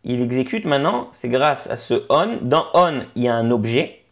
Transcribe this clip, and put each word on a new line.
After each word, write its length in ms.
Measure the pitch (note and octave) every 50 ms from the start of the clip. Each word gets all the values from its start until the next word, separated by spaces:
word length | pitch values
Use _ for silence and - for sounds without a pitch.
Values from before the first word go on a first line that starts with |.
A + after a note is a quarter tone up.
| -
il 140 | A#2+ B2 B2
exécute 440 | B2 A#2+ B2 C3 B2+ B2+ - A3 G#3+
maintenant, 440 | E3+ C#3+ C#3 C#3 E3+ G#3+ - - - -
c'est 160 | - - A#2+
grâce 380 | B2 C3 D3 D3+ C#3 C3+ -
à 100 | - A#2+
ce 280 | A#2 - - A#2+ - - -
on. 280 | B2+ D#3 F#3 A3 A#3 -
Dans 260 | - B2 C#3 D#3+ - - -
on, 300 | F3 F3+ E3+ D3+ B2+ - - -
il 80 | A#2 A#2+
y 40 |
a 60 | B2 A#2
un 160 | A#2 A2+ A#2
objet. 560 | A#2+ A2+ G#2+ A2+ A#2 C3 E3+ - - _ _ _